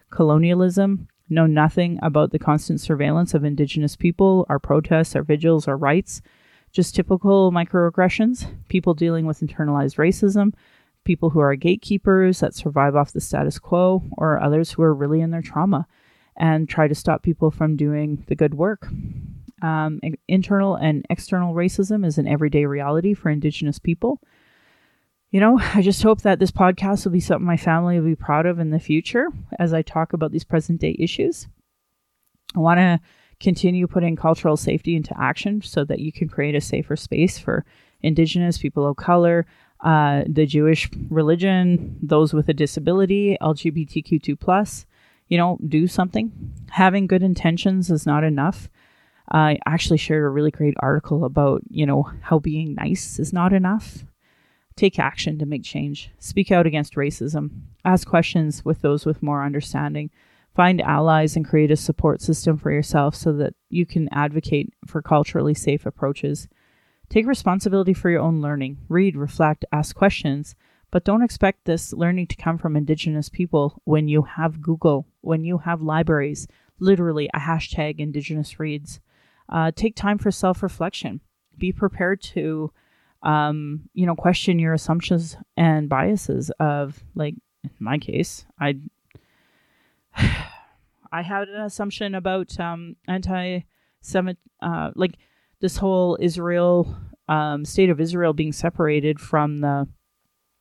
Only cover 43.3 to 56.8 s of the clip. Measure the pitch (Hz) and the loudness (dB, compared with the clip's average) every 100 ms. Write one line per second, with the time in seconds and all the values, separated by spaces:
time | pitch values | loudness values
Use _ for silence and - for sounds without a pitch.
43.3 | 196 160 151 170 156 151 160 - 156 - | 0 0 0 -2 -4 -4 -6 -2 -2 -2
44.3 | 143 - 190 208 - - _ _ _ - | -4 0 0 0 -8 -18 _ _ _ -2
45.3 | 170 175 180 151 156 175 - 180 220 226 | 0 2 -2 -2 0 0 0 -2 -2 -6
46.3 | - - - - - 185 196 190 185 190 | -8 -16 -16 -8 4 4 4 2 2 2
47.3 | 180 165 170 196 190 175 156 156 147 156 | 2 0 0 0 0 2 0 2 2 2
48.3 | 143 156 - - _ _ _ _ _ - | 0 0 -2 -10 _ _ _ _ _ -2
49.3 | 156 151 147 - 165 - 160 - 156 147 | 2 4 2 -2 -2 0 0 2 0 0
50.3 | 139 151 - 147 - 135 147 - 147 131 | 0 0 0 -2 0 0 0 0 -2 0
51.3 | 147 143 143 - - 147 139 - - - | 2 2 0 -4 -4 0 0 -2 -6 0
52.3 | 160 156 151 156 - - 190 - - 156 | 0 0 -4 -6 -6 -4 -4 -6 -8 -4
53.3 | 175 185 190 185 214 - - - _ _ | 0 2 2 2 -2 -6 -18 -20 _ _
54.3 | _ _ _ _ - 196 - 139 - 165 | _ _ _ _ 0 0 2 -2 -2 -6
55.3 | 151 147 151 - - 143 143 - - - | -4 -4 -6 -8 -8 -6 -8 -14 -18 -6
56.3 | - 190 180 165 151 | -2 2 4 4 0